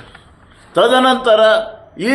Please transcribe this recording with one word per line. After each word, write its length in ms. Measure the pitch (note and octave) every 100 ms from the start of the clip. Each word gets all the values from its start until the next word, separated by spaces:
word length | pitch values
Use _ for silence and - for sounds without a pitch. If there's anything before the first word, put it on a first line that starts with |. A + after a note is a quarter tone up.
| - - _ _ _ _ _
ತದನಂತರ 680 | E3 A3 B3+ C4 B3 A#3 G#3+ A3 G#3 - - - -
ಈ 120 | G#3+